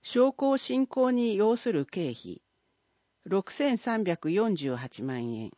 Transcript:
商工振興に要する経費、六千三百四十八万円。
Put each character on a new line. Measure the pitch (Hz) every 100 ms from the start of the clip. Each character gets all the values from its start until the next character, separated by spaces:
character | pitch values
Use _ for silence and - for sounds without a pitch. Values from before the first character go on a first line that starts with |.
商 | - 240 262
工 | 269 277 269
振 | - 254 262
興 | - 254
に | 247 233 196
要 | 214 233
す | 247
る | 175 139
経 | - 156
費、 | 113 - 85 _ _ _ _ _ _ _ _ -
六 | 190 190
千 | - 285 233
三 | - 220
百 | 190 165 156
四 | 185 226
十 | 180 139 123
八 | 131 -
万 | 131 127 120
円。 | 113 110